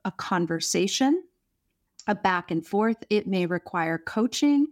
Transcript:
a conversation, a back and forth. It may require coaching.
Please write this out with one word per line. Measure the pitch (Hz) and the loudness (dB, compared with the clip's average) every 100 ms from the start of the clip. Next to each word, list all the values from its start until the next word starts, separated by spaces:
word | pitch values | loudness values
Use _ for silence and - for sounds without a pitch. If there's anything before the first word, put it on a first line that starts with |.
a | 190 | -8
conversation, | - - 185 170 165 - 175 196 - 262 349 - _ _ _ _ _ _ - - | -8 -4 -2 0 -2 -2 0 0 0 2 0 -4 _ _ _ _ _ _ -8 -4
a | 202 | -2
back | 190 180 175 | 0 0 -2
and | 165 165 | -4 0
forth. | 202 220 226 - | 0 0 -2 -2
It | 208 196 | -2 0
may | 190 175 | 0 0
require | 180 - 180 160 165 | -2 -4 -4 -2 -2
coaching. | - - 240 - 294 285 302 | -4 -2 -2 2 2 4 2